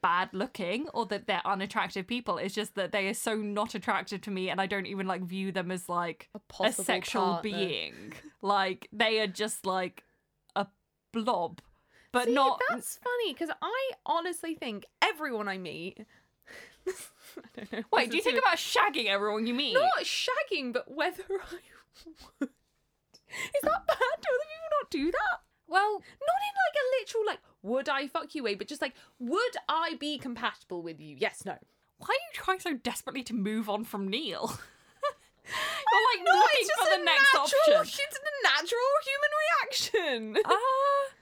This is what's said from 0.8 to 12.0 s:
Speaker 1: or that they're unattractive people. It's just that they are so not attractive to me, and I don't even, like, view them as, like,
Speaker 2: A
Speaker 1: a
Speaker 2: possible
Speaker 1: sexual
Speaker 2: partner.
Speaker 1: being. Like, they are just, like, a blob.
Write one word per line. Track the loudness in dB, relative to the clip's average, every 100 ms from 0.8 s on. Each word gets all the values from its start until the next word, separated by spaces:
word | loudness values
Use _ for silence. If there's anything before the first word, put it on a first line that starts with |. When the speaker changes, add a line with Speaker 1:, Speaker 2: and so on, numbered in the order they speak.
| -4
Speaker 1:
or | -4 -4
that | -4 -2
they're | -2 0
unattractive | -2 -2 -2 -2 -4 -4
people. | -6 -4 -4
It's | -4
just | -4 -6 -4
that | -2
they | 0 -2
are | -2
so | -2 -2
not | -2 -2 -4
attractive | -4 -2 -2 -2 -8
to | -6
me, | -4 -4
and | -2
I | -2
don't | -2 -4
even, | -6 -4
like, | -4
view | -4 -6 -4
them | -4 -4
as, | -6 -4
like, | -4 -2 -6 -14 -20
Speaker 2:
A |
Speaker 1:
a |
Speaker 2:
possible | _ -2 0 0
Speaker 1:
sexual | -2 -2 0 0
Speaker 2:
partner. | 2 0 -2
Speaker 1:
being. | -2 -2 -2 -6 -10 -16 -16 -20 _
Like, | 0 2 2 -4 -12
they | 0 2 2
are | 0
just, | -2 -4 -2 -2
like, | -2 -2 -8 _ _ _ _ _ -4
a | -4 _ _ _ _
blob. | -4 0 0 -2 -8 _ _ _ _